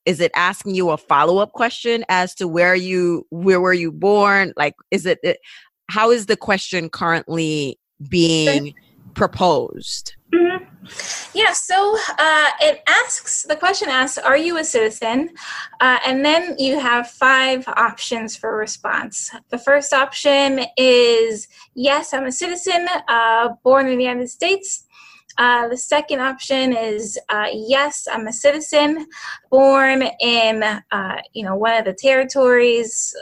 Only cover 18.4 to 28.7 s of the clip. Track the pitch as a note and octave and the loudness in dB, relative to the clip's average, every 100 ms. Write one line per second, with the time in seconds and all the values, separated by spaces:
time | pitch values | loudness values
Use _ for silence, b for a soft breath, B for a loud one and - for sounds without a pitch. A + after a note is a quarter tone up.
18.4 | A3 G#3+ G#3+ - - - - - - - | -6 -4 -6 -6 -4 -4 -6 -10 -12 -14
19.4 | - A#3+ C#4 C#4+ C#4 C4+ C#4 - C#4+ C#4 | -12 -6 0 0 2 0 0 0 2 2
20.4 | C#4 C4+ B3 - B3+ B3 A#3+ A3+ A3+ G#3+ | 2 0 -4 2 4 6 6 4 2 -2
21.4 | - b b B3+ C4+ D4 D4+ C4+ C4 B3+ | -10 b b -2 0 0 -2 -4 -4 -6
22.4 | F4 F4 F#4 F4 F4 F4 - A#3 A3+ A3+ | -6 -6 -2 -2 -2 -4 -2 0 2 2
23.4 | A#3 - B3+ C4+ C4 B3 B3+ B3 B3 - | 0 0 2 4 2 0 -2 -2 -8 -4
24.4 | F4 G4 - - _ B B B B - | -2 -2 -4 -12 _ B B B B 0
25.4 | A#3+ A#3+ A#3+ B3+ - D4 D4+ C#4 C4 C4 | 2 2 0 -6 -2 -2 0 -4 -4 -6
26.4 | - C4+ C4 A#3 A3+ G#3 G#3+ - - G#3 | -4 -2 0 -2 -4 -6 -8 -12 -6 -4
27.4 | G#3 A3 A3 C4+ D4 - - A3 A3 A3+ | -4 -4 0 2 2 -2 -8 -8 -8 0
28.4 | C#4+ D4+ D4+ | 2 2 0